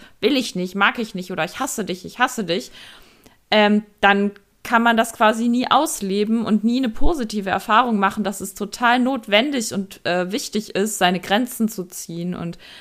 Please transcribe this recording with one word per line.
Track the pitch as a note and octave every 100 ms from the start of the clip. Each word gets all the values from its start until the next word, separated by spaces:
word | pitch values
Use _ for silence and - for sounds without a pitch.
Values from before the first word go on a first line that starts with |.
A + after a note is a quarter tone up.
| - -
will | A3+ C4+
ich | A3+
nicht, | F#3 F3+ G3
mag | G#3 B3
ich | A3 F3+
nicht | F3+
oder | F3 D#3+
ich | -
hasse | C4+ -
dich, | F#3+ F#3 E3+
ich | -
hasse | B3 -
dich, | F3 F3+ - - - - - _ - _ -
ähm, | G#3+ G#3 G#3 G#3+ -
dann | G3+ G3+ G3+ - _ _
kann | - A#3
man | A#3 A3+
das | A3+
quasi | - A3 A3+ A#3+
nie | A#3+ -
ausleben | C4 D#4 - G3 G3+ G#3 A#3 G#3+
und | G#3
nie | A3 B3
eine | B3+
positive | A3 C#4+ D#4+ A3 G#3+ F#3+
Erfahrung | F#3+ - G#3+ B3 G#3
machen, | G3 G#3+
dass | F#3+ G3+
es | F#3+
total | - G3+ - A#3+ B3
notwendig | B3 C4+ - G#3 D4 C#4 A3
und, | G3+ F#3+ - -
äh, | F3+ F3+
wichtig | G#3+ - G3 - -
ist, | G#3+ -
seine | F3+ F3+
Grenzen | - G3+ B3 - G#3+
zu | - F3+
ziehen. | - - E3+ F3 F3+
Und | E3+ E3+ - -